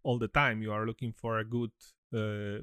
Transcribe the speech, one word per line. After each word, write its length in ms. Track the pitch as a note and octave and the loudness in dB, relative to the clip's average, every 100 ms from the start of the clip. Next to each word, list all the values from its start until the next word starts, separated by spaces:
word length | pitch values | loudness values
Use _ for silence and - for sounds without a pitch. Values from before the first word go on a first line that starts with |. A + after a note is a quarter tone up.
all 140 | - B2 | 0 2
the 80 | A2 | 2
time. 340 | C#3+ C#3 A2 | 4 4 2
You 80 | A2 | -2
are 160 | G#2+ A2 | -2 -2
looking 260 | A2 A#2+ | -2 -6
for 280 | A2 A#2 A2 | -4 -2 -2
a 40 | |
good, 280 | A2 A#2+ A#2 - - _ _ | 0 -2 -2 -6 -20 _ _
uh, 480 | A#2 G#2+ G#2 G#2 G#2 | -2 -2 -2 -4 -6